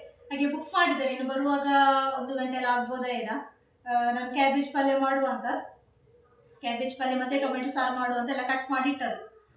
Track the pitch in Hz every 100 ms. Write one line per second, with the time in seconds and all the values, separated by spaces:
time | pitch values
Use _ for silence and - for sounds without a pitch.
0 | - - - 277 285 294 - 370 349 285
1 | 262 262 262 269 285 285 277 277 269 277
2 | 269 269 254 262 254 262 247 247 233 254
3 | 247 240 214 269 - - _ _ 247 240
4 | 240 240 247 254 277 277 277 285 269 269
5 | 269 277 262 240 233 - - - _ _
6 | _ _ _ _ _ - 240 233 254 -
7 | 262 254 254 277 269 254 277 277 254 254
8 | 247 247 240 254 254 262 254 269 285 277
9 | 233 - - - _